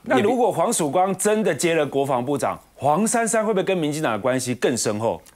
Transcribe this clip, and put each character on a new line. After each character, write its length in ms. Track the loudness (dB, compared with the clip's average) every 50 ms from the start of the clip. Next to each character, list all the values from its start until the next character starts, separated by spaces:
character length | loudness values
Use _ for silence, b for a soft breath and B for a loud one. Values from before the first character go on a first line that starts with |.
| -4
那 180 | -2 0 2
如 160 | 2 2 2
果 120 | 2 2 0
黄 220 | 2 0 0 0
曙 180 | 0 0 -2 0
光 240 | 2 2 2 2 0
真 260 | 0 0 0 2 2 2
的 100 | 0 0
接 220 | 0 0 0 2
了 100 | 2 0
国 200 | 0 0 -2 0
防 200 | 0 0 -2 0
部 120 | -2 -2
长， 200 | -2 -2 -2 -4 -6 -12 _ _
黄 320 | -2 0 2 2 2 2
珊 220 | 0 0 0 0
珊 180 | 0 0 0 0
会 60 | 0
不 60 | 0
会 60 | 0 0
跟 140 | 0 0
民 140 | 0 0 -2
进 100 | -2 -2
党 120 | -2 -2 -2
的 60 | 0
关 200 | 0 0 0 0
系 160 | -2 -4 -4
更 220 | -2 0 0 0
深 200 | 0 -2 -2 -2
厚？ 240 | -2 -2 -2 -2 -4 -8 -18 -10